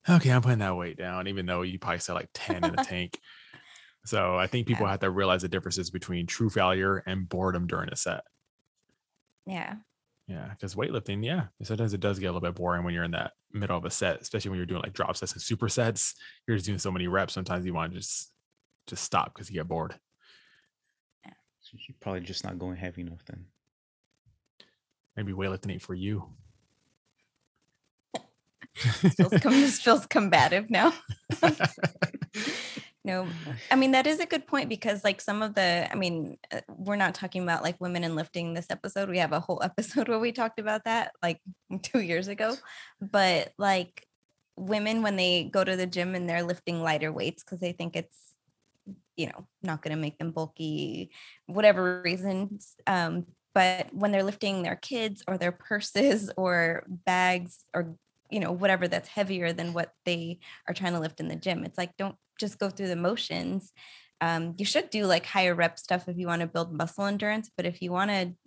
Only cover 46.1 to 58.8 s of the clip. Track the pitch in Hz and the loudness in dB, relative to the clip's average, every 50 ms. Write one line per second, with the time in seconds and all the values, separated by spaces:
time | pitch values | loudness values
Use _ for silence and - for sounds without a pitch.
46.1 | 185 180 175 175 165 170 175 170 180 175 - - 170 165 160 160 156 151 151 156 | -2 -2 -2 -2 -2 0 0 -2 -4 -4 -4 -4 -2 0 0 0 2 2 0 -2
47.1 | 156 - - - 165 - - - - 175 185 175 175 - 170 170 165 165 170 - | -2 -2 -4 -4 -4 -6 -10 -10 -8 -4 -4 -4 -4 -4 -6 -6 -4 -6 -6 -6
48.1 | - - - - - _ _ _ _ _ _ _ _ _ _ 196 190 - _ _ | -12 -16 -16 -16 -18 _ _ _ _ _ _ _ _ _ _ -18 -18 -18 _ _
49.1 | _ - 160 143 - - 185 - _ _ - 185 160 151 - 160 156 156 156 151 | _ -6 -6 -6 -6 -12 -18 -20 _ _ -6 -6 -6 -4 -4 -4 -4 -2 -4 -4
50.1 | 151 - 170 170 156 160 160 156 - - 160 156 151 151 143 139 - - 180 170 | -4 -4 -6 -4 -4 -4 -6 -6 -6 -6 -6 -4 -4 -4 -4 -4 -6 -8 -10 -12
51.1 | - - - - - - _ - 170 196 214 208 202 180 185 180 180 180 180 175 | -14 -18 -20 -20 -20 -20 _ -6 0 6 8 8 8 8 4 2 0 0 -2 -2
52.1 | 175 185 185 196 190 190 196 196 208 202 - - - - _ - 196 180 170 165 | -2 0 -2 -2 0 0 -2 -4 -6 -8 -10 -12 -12 -4 _ 0 2 2 2 2
53.1 | 165 175 175 - - _ _ _ _ 202 185 185 185 185 170 - - 202 202 208 | 0 -2 -4 -6 -12 _ _ _ _ 6 6 6 4 2 -2 -6 -2 0 2 2
54.1 | 208 196 190 196 202 - - 202 196 190 175 170 - 175 - - 277 240 226 220 | 4 4 2 2 0 -2 -2 -2 0 0 -2 -2 -4 -6 -6 -6 -4 -4 -2 -4
55.1 | 202 - - - 190 180 175 175 175 - - - 214 208 208 - - 202 269 277 | -4 -6 -6 -4 -2 0 0 -2 -2 -4 -6 -4 -4 -4 -4 -2 2 4 6 6
56.1 | 202 220 202 190 - - 185 180 175 175 170 165 165 - - - 185 170 - - | 6 4 2 -2 -2 0 2 2 4 4 4 2 2 -2 -4 -8 -12 -4 0 2
57.1 | 180 180 185 185 180 180 180 175 - - - - - 180 175 165 165 - _ _ | 4 6 6 4 4 2 0 -4 -10 -12 -12 -4 -2 -2 -2 -2 -6 -12 _ _
58.1 | _ _ _ _ - 214 180 170 175 175 190 196 190 180 | _ _ _ _ -4 -2 -2 -2 0 2 4 4 4 4